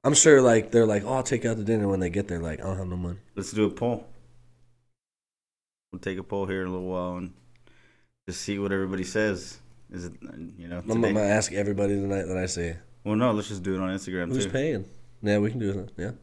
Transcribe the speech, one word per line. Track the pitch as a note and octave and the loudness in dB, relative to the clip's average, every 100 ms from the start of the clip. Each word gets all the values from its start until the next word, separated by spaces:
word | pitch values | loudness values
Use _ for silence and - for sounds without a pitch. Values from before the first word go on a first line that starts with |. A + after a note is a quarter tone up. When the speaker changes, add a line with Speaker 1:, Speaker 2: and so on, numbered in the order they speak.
Speaker 1:
I'm | - | 4
sure, | D3 D#3+ C#3+ | 6 10 10
like, | B2+ A2+ G#2 | 10 6 6
they're | A#2 A2+ | 4 6
like, | G#2 | 4
"Oh, | G2+ C3 | 0 -2
I'll | |
take | B2 A#2+ | 0 -2
you | A#2 | 0
out | A2+ | -2
to | G#2 | 0
dinner," | A2+ G2+ | 2 2
when | F#2+ | 0
they | F2+ | 0
get | F#2 G2 | -2 -2
there, | E2+ | -4
like, | E2 D#2 | -4 -6
"I | |
don't | F#2+ F#2+ | -6 -6
have | F#2 | -4
no | F2+ | -6
money." | F2 F2+ - - | -6 -8 -10 -10
Speaker 2:
Let's | G2 | -6
do | G#2+ G#2 | 2 0
a | |
poll. | - A#2+ A#2 - - - - - _ _ _ _ _ _ _ _ _ _ _ _ _ _ | 2 -2 -2 -8 -20 -20 -20 -20 _ _ _ _ _ _ _ _ _ _ _ _ _ _
We'll | F#2 | -10
take | - F#2+ | -8 -8
a | |
poll | F#2 G2+ F#2+ | -6 -4 -2
here | F#2+ | -4
in | F#2 | -4
a | |
little | F#2 F#2 | -6 -4
while | F#2 F2+ F2+ | -4 -4 -6
and | F2+ - - - - - _ _ _ _ - | -10 -14 -20 -20 -20 -20 _ _ _ _ -14
just | F2+ | -10
see | - G2+ | -6 -2
what | G2 | 0
everybody | G2 F#2+ F#2+ | 0 0 -2
says. | F#2 G#2+ G#2+ F2+ - - - - - | -2 0 0 -2 -8 -18 -20 -20 -16
Is | F2+ F2 | -12 -12
it, | - - - E2 F#2+ | -14 -18 -14 -16 -16
you | E2+ | -10
know, | F2 | -10
Speaker 1:
I'm, | G#2 | -2
I'm | A2+ | 0
Speaker 2:
today | A2+ | 2
Speaker 1:
gonna | G#2 G2+ | 2 4
ask | G#2+ G#2 | 2 2
everybody | G2+ G2+ G2 G2+ G2+ | -2 -2 0 2 0
tonight | G2 G2 E2+ | 0 -2 -2
that | F#2 | -4
I | F#2 | -4
see. | F2 E2+ E2+ - - | -4 -6 -6 -14 -12
Speaker 2:
Well, | G#2 A2 | -2 0
no, | B2 | 2
let's | G#2+ G#2 | 0 -4
just | G2+ | -6
do | F#2 F#2+ | -4 -2
it | |
on | F#2 | -2
Instagram, | F#2+ F#2 F2+ E2+ | -4 -6 -6 -2
Speaker 1:
Who's | B2+ F#2+ | -2 -2
Speaker 2:
too. | |
Speaker 1:
paying? | C3 D#3 A#2 F#2+ - - - | -2 -2 -4 -6 -16 -20 -6
Yeah, | G#2 G#2 | 0 2
we | G#2 | 2
can | B2 | 0
do | G#2 | -2
that. | G2 G#2+ - | -4 -8 -8
Yeah. | G2 B2 | -10 -10